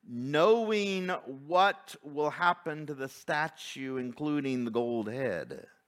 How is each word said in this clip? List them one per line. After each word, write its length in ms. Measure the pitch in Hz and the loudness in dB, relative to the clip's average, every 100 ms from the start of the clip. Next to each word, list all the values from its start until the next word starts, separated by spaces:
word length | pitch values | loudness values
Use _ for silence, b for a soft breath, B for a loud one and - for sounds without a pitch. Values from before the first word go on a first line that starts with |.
| - | -12
knowing 1000 | 120 131 147 190 233 220 214 202 190 180 180 - 135 143 | -8 0 4 6 6 4 0 0 -2 -2 -4 -6 -14 0
what 480 | 180 196 - - - | 4 4 2 -12 -16
will 280 | 147 147 151 | -10 -2 -2
happen 560 | 143 175 170 165 151 147 | 2 2 2 -4 -8 -8
to 80 | |
the 140 | 139 135 | -8 -8
statue, 920 | - - 151 156 - - 135 135 131 | -8 -4 -2 -2 -6 -14 -10 -6 -4
including 680 | 123 117 151 147 135 127 | -6 -4 -2 0 0 -2
the 60 | 117 | 0
gold 360 | 117 120 117 107 | 0 0 -2 -2
head. 600 | 123 127 85 62 65 - _ | -2 -2 -2 -6 -12 -16 _